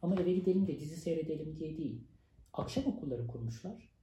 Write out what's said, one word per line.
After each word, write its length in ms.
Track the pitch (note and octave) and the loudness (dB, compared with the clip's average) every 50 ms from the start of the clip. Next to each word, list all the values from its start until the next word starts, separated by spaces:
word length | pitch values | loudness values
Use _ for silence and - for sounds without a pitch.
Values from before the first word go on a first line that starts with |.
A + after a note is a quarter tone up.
| - | 4
Ama 120 | F3 G3 | 4 4
eve 180 | F#3 E3+ F3 F3+ | 4 4 4 4
gidelim 340 | F#3+ - F#3+ F3+ F#3+ G3 | 4 4 4 6 6 4
de 140 | - D3 C#3+ | 4 2 -2
dizi 160 | D3 D3+ D#3+ | -4 -6 -8
seyredelim 600 | - - E3+ E3 D#3+ D3+ D#3 D#3+ D3 D3+ D#3 D#3 | -4 -2 0 0 0 0 0 -2 -2 -2 -6 -6
diye 200 | D#3 D#3 D#3 D#3 | -6 -4 -4 -4
değil. 240 | D#3+ D#3+ B2+ G#2+ A#2 - - - - _ _ _ - - _ _ | -2 -4 -4 -4 -6 -10 -14 -20 -20 _ _ _ -20 -20 _ _
Akşam 340 | - - - - C4 C#4 | -4 -4 -2 0 0 0
okulları 400 | C#4+ - - - C#3+ B2+ A2+ A#2+ | 0 -2 -2 -2 -4 -2 -2 -2
kurmuşlar. 600 | A#2 - A#2+ A#2 A2+ A#2 - - F#3 A3 A3+ - - _ _ | -4 -4 -4 -4 -4 -6 -6 -6 -8 -8 -10 -14 -20 _ _